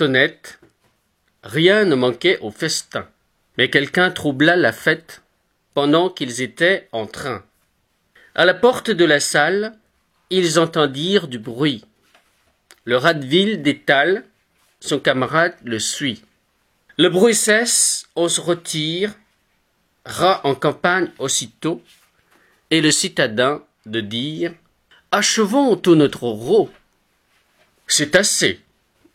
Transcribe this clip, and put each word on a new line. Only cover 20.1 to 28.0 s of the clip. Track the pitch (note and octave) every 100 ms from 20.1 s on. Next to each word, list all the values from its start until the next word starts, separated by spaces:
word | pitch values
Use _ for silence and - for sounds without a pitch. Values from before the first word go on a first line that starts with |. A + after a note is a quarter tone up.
| - F3 F#3+
en | C#3
campagne | C3+ D#3 C#3 F3+ F#3 E3+ -
aussitôt, | C3 - A#2+ _ D#3+ A#3+ - _ _ _ _ _ _ _ _
et | D#3+
le | D#3
citadin | - F#3 E3+ C3+ G#2+ C3 D3 - _ A2
de | A2+
dire : « | G#2 A2+ C#3+ D#3 E3+ E3+ _ _ _ _ _
Achevons | G3 G3+ - G3+ C4 C#4 F#3+
tout | F#3 E3
notre | C#3 -
rôt. » « | A#2+ G#2+ B2 G#3+ D3+ - _ _ _ _ _ _ _ _ _ _ -
C'est | -